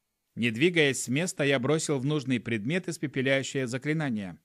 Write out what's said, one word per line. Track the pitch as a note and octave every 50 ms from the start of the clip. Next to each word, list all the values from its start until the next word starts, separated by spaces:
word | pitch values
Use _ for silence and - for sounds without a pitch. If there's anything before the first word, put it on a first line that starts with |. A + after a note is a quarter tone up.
| _ _ _ _ _ _ _
Не | - A2+ A#2+
двигаясь | A2 A2 C#3+ F#3 F3 E3+ D3+ C#3 C3 - -
с | -
места, | B2+ C#3+ E3+ F3+ - - D3+
я | C#3 C#3 C3
бросил | A#2+ C3 D3+ D#3+ D3+ - D3+ C3+
в | B2
нужный | C#3+ D3+ D#3 B2 B2+ C3 A#2
предмет | - B2 A#2 A2+ G2 B2 E3 F#3 F3+ -
испепеляющее | E3 - - C#3 - C3+ B2+ C#3 C3+ C3+ C3 - - C#3 C3
заклинание. | A#2+ A#2+ C3 - D3 D#3 D#3+ D#3 C#3 A#2 G#2+ G2+ F#2 E2+ - _